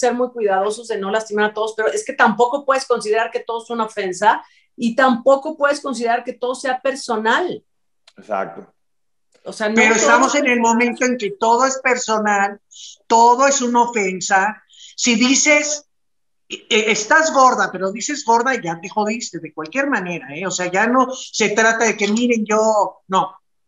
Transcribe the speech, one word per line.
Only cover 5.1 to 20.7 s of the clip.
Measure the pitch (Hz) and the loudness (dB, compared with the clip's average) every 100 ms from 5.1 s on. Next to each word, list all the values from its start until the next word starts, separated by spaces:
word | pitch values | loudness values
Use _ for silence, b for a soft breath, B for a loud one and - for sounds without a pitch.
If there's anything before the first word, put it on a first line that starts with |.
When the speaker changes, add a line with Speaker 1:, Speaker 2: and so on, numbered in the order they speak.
| 240 269 269 311 311 | 4 2 2 0 -2
Speaker 1:
puedes | 285 285 | -2 0
considerar | 277 233 233 240 | -6 -6 -2 -2
que | 247 | -4
todo | 214 247 254 | -6 -6 -4
sea | 269 254 | -4 -4
personal. | 269 262 - 220 220 269 359 - _ _ _ _ _ - | -4 -6 -4 -2 0 0 0 -8 _ _ _ _ _ -18
Speaker 2:
Exacto. | 98 101 92 - 95 _ _ _ _ _ _ _ - | -6 -6 -6 -10 -20 _ _ _ _ _ _ _ -14
Speaker 1:
O | |
sea, | 190 214 | -6 -2
no | 226 | 2
Speaker 3:
Pero | 220 | 2
Speaker 1:
todo | 226 | 4
Speaker 3:
estamos | 226 240 262 294 | 4 4 4 2
Speaker 1:
es | |
Speaker 3:
en | 277 | 0
el | 240 | 2
Speaker 1:
personal. | 233 | 2
Speaker 3:
momento | 233 240 226 254 | 2 0 0 -2
en | 240 | -2
que | 202 | -6
todo | - 226 233 269 | -2 2 2 2
es | 262 | 0
personal, | - 247 - 220 208 202 202 208 _ B B B - | -2 -2 0 0 2 2 0 -4 _ B B B 2
todo | 226 233 247 277 | 6 6 6 4
es | 269 | 2
una | 240 240 | 0 2
ofensa. | 233 233 190 185 170 196 202 220 _ B B B | 0 0 -2 -4 0 2 2 -4 _ B B B
Si | 247 226 | 0 2
dices, | 247 269 302 302 294 - - _ _ _ _ _ - | 4 2 4 2 2 -6 -12 _ _ _ _ _ -18
eh, | - - | -14 -2
eh, | 214 214 | 0 2
estás | 214 - 311 320 | 0 2 2 4
gorda, | 277 262 233 190 | 4 4 4 -2
pero | 185 190 | -4 -6
dices | 226 - 294 - | -6 -8 -4 0
gorda, | 233 240 254 | 2 2 -2
ya | 170 170 | -4 -8
te | 196 | -8
jodiste, | 214 208 233 - 165 | -4 -2 -4 -8 -12
de | 160 | -14
cualquier | - 160 254 277 | -12 -8 -4 -2
manera, | 233 180 170 131 147 | -4 -4 -10 -10 -10
¿eh? | 190 | -6
O | |
sea, | 175 180 | -6 -2